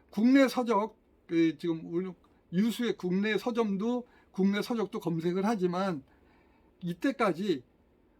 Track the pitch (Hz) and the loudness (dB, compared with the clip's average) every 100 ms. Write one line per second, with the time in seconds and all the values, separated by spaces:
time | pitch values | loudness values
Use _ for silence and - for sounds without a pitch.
0 | _ - 240 277 254 254 240 202 220 - | _ 2 6 6 6 2 0 0 0 -6
1 | _ _ - 165 165 156 170 165 170 170 | _ _ -2 2 2 0 -4 -4 -4 -6
2 | 190 175 _ _ - 170 226 202 233 - | -6 -10 _ _ -6 0 0 0 -4 -2
3 | 180 190 214 208 240 233 220 190 226 247 | -2 0 0 0 -2 -2 -2 -2 -2 -4
4 | - - _ - 196 202 - 233 190 220 | -6 -18 _ 0 2 2 -2 -2 -4 -6
5 | 165 165 170 185 202 226 180 175 196 147 | -4 -2 -2 0 0 0 0 0 -2 -4
6 | - _ _ _ _ _ _ _ 175 175 | -10 _ _ _ _ _ _ _ -8 -4
7 | 277 - 208 156 208 135 - _ _ _ | -2 0 0 0 -2 -2 -6 _ _ _
8 | _ | _